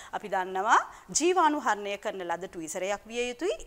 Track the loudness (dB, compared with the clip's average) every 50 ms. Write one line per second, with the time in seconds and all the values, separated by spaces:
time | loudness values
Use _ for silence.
0 | -14 -8 -8 -8 -4 -2 -2 -2 -2 -2 -2 0 4 6 6 6 4 2 -10 -18
1 | -10 -4 -2 2 4 4 6 6 6 4 4 2 2 0 0 0 -2 -6 -6 -4
2 | -4 -6 -6 -4 -4 -4 -4 -4 -6 -10 -8 -8 -8 -6 -4 -4 -2 -2 -4 -4
3 | -6 -8 -4 -4 -4 -4 -4 -4 -2 -2 -2 -4 -4